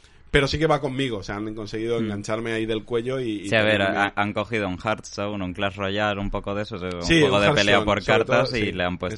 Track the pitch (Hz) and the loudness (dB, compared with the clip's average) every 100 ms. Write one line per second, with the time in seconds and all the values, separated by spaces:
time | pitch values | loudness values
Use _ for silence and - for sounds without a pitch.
0 | - - - 147 139 151 156 147 139 131 | -20 -20 0 2 2 2 2 2 0 -2
1 | 135 101 92 101 110 110 101 110 117 117 | -4 -4 -6 -6 -6 -8 -8 -6 -2 -2
2 | 107 101 98 110 117 113 110 110 104 117 | -2 -4 -4 -4 -2 -2 -2 -4 -2 -2
3 | 123 135 120 104 98 113 107 104 98 90 | -2 -4 -4 -4 0 2 4 4 2 2
4 | 101 - 104 107 101 113 98 90 113 107 | 0 0 -2 -2 -2 -2 -2 -2 -2 -4
5 | - - 104 104 92 90 98 98 98 104 | -6 -6 -6 -4 -6 -2 -4 -2 -2 0
6 | 104 101 101 101 101 101 104 98 90 87 | 0 0 -2 -4 -4 -4 -4 -6 -6 -2
7 | 107 165 139 101 101 107 101 101 107 101 | 2 4 6 4 4 4 6 4 4 2
8 | 92 110 113 123 127 120 101 90 90 87 | 2 2 4 2 2 0 -2 0 -2 -2
9 | 90 | -6